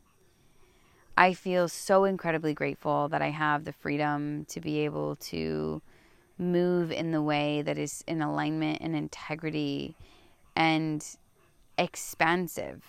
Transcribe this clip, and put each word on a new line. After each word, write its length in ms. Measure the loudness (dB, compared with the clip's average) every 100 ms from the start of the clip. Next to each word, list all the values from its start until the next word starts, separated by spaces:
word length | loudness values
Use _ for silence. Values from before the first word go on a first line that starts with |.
| _ _ _ _ _ -20 -20 _ _ -20 0 6
I 160 | 6
feel 360 | 4 0 2 2
so 340 | 0 4 6
incredibly 500 | 6 2 0 0 0
grateful 540 | 0 -2 -2 0 0 0
that 120 | 0
I 80 | -2
have 340 | 0 0 0
the 80 | -2
freedom 760 | -8 -4 0 0 0 -2 -6 -8
to 100 | -8
be 200 | -4 0
able 360 | 0 -2 -4 -6
to 640 | -8 -4 -2 -2 -4 -6 -10 -20 -20 -20 _ -4
move 540 | 0 4 4 4 2
in 200 | 0 0
the 100 | 0
way 400 | 2 2 2 0
that 160 | -2 -2
is 260 | -4 -6 -6
in 140 | -2
alignment 580 | 0 0 -2 0 -2 -2
and 120 | -2
integrity 1000 | -2 -4 -8 -8 -6 -4 -2 -2 -4 -6 -10 -20 -20 -20 -20 _
and 520 | 2 4 4 2 -2 -6 -14 _ _ _ _ _ -2
expansive 1080 | -2 -2 -10 0 2 2 0 -6 -8 -10